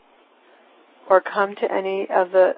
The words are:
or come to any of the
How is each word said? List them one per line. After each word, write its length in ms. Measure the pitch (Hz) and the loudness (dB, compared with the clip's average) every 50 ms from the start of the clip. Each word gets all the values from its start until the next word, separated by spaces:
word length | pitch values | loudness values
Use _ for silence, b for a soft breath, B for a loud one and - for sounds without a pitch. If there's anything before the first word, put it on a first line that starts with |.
| _ _ _ _ _ _ _ b b b b b b b b _ _ _ _ _ - - | _ _ _ _ _ _ _ b b b b b b b b _ _ _ _ _ 0 2
or 140 | 196 185 | 2 2
come 340 | - - - 208 196 202 202 | 2 0 -2 -2 -2 -4 -4
to 160 | - 240 - | -6 -6 -4
any 380 | - 196 190 190 190 196 196 - | -4 -4 -4 -4 -4 -4 -4 -2
of 220 | - 196 185 180 | -2 -2 0 2
the 240 | 190 185 185 185 185 | 2 2 2 2 0